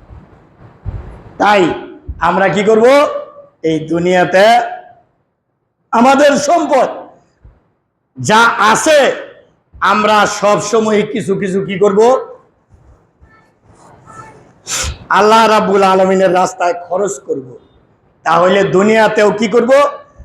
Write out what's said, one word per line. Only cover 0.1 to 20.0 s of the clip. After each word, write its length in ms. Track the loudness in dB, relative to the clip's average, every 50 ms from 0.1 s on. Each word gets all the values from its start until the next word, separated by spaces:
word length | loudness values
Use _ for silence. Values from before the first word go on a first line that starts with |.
| -20 -20 -20 -20 -20 _ _ _ _ _ -20 -20 _ _ _ -12 -12 -12 -14 -14 -20 -20 -20 -20 -8 -4
তাই 360 | 0 0 2 2 2 0 -2 -6 -10 -16 -20 -20 _ -18 -10 -4
আমরা 280 | -4 -2 0 0 0 0
কি 160 | 0 0 0
করব? 220 | 2 2 4 4 4 4 4 2 0 -4 -10 -12 -14 -20 -20 -20 _ _ _
এই 160 | -4 -4 -4 -4
দুনিয়াতে 840 | -4 -4 -4 -2 0 0 2 2 0 2 2 4 4 4 4 2 0 -4 -8 -14 -18 -20 -20 _ _ _ _ _ _ _ _ _ _ _ _ _ _ _ _ _ _ _
আমাদের 460 | 0 2 4 4 4 4 4 2 2
সম্পদ 520 | 0 0 0 0 0 0 0 0 0 0 -2 -4 -12 -18 -20 -20 _ _ _ _ _ _ -20 _ _ _ _ _ _ _ _ _ _ _ _ _ -8
যা 180 | -2 0 2 4 4
আছে, 680 | 2 2 0 0 0 0 0 0 2 2 4 2 2 -2 -6 -12 -18 -20 -20 _ _ _ _ _ _ _ -4
আমরা 460 | -2 -2 0 0 0 2 2 2 2
সব 360 | 0 -2 -2 0 0 0 0
সময় 400 | -2 -2 -2 -2 0 0 0 -2
কিছু 320 | -2 -4 -6 -8 -6 -4 -4
কিছু 260 | -4 -4 -4 -4 -6
কি 180 | -6 -6 -4 -2
করব? 480 | 0 0 2 2 2 2 2 0 -4 -10 -18 -20 _ _ _ _ _ _ -20 _ _ _ -20 _ _ _ _ _ _ _ _ _ _ _ _ _ _ _ _ _ -20 -20 -20 -20 _ -20 -20 -20 -20 -20 -20 -20 -20 _ _ _ _ -10 -10 -8 -8 -10 -10 -14 -6 -2
আল্লাহ 380 | 0 0 2 4 4 4 4
রাব্বুল 360 | 2 2 0 0 0 0 2
আলামিনের 520 | 2 2 2 2 2 0 0 0 0 0 2
রাস্তায় 400 | 0 -2 -2 -4 -4 -4 -4 -4 -4 -8 -8
খরচ 320 | -6 -4 -4 -6 -8 -10
করব। 380 | -10 -8 -8 -8 -10 -14 -20 -20 _ _ _ _ _ _ _ _ _ _ _ _
তাহলে 420 | _ -2 0 2 2 2 2 0 0
দুনিয়াতেও 640 | 0 0 0 2 2 2 2 2 2 2 0 0 0
কি 180 | 0 -2 -4 0
করব? 240 | 0 0 2 2 2 2 2 0 -4 -10